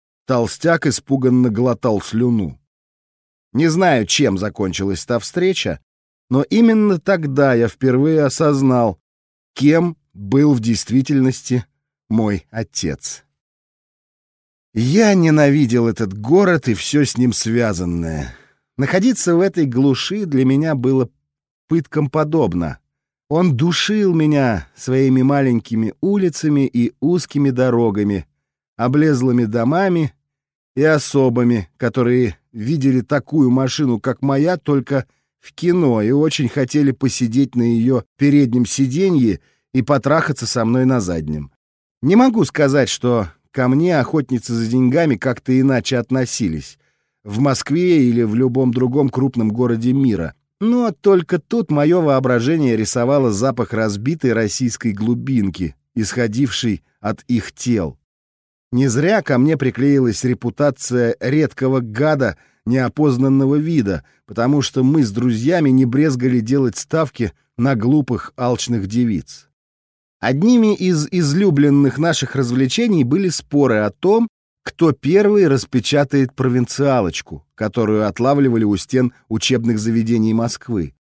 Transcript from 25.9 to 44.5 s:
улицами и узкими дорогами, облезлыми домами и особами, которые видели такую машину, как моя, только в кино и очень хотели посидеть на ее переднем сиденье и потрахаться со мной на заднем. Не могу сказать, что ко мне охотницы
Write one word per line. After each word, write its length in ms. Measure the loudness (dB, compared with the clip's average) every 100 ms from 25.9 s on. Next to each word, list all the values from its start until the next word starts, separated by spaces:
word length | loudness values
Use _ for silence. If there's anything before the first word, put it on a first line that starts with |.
| -4
улицами 640 | -2 0 -2 -2 -2 0 0
и 260 | 0 -2 -2
узкими 500 | -2 -2 -2 -2 0
дорогами, 800 | 0 0 2 0 0 -2 -2 -6 _ _ _ _ -6
облезлыми 720 | -2 2 2 2 0 0 0
домами 680 | -2 0 0 0 0 -4 -8 _ _ _ _ _ 0
и 80 |
особами, 840 | 2 2 0 0 2 2 2 0 -4 -6
которые 600 | -4 0 0 2 0 -4 _
видели 480 | -10 -6 -2 0 0
такую 500 | 0 -4 -2 0 2
машину, 520 | 2 0 -2 -2 -2
как 200 | -4 -4
моя, 360 | -2 0 0 -2
только 480 | -2 -2 -2 -4 -6 _ _ _
в 140 | -20
кино 480 | -6 0 2 2 2
и 100 | 2
очень 380 | 2 0 0 -2
хотели 420 | -2 -2 0 0
посидеть 640 | 0 -2 -2 -2 0 0 0
на 80 |
ее 400 | 0 2 2 0 -4 -2
переднем 480 | 2 4 4 2 0
сиденье 720 | 0 -2 0 2 2 2 0 _ _ _
и 80 | -4
потрахаться 640 | 0 0 0 0 -2 -6 -4
со 200 | -2 0
мной 180 | 2
на 160 | 2 0
заднем. 520 | -2 -4 -6 -8 -10 _ _ _ _ _
Не 140 | 2 4
могу 280 | 4 2 -2
сказать, 440 | 0 0 2 0
что 400 | -2 -2 -2 -2 -10 _
ко 160 | -2 0
мне 320 | 2 2 0
охотницы 540 | 0 -2 -2 -4 -4